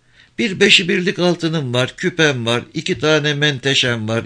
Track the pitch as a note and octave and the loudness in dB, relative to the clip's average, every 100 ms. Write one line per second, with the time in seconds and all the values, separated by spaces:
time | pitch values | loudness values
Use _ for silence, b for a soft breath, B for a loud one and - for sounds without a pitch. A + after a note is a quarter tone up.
0 | b b b - A3+ F#3 G3+ - F3 G3 | b b b -6 -4 2 4 4 2 -2
1 | F3+ F#3+ F3+ E3+ E3 D#3+ C3 A#2+ B2+ - | -2 0 0 0 -2 -2 -2 -2 -2 -2
2 | F3+ - D#3 B2+ A#2 A#2+ A#2 D3+ C#3 C#3+ | -4 2 2 2 0 -2 -4 -8 -6 -2
3 | D3+ D#3 D3 C#3+ D3 C3+ C#3 C3+ B2+ A#2+ | 2 2 0 0 0 0 0 0 0 -2
4 | G#2+ A#2 | -2 -4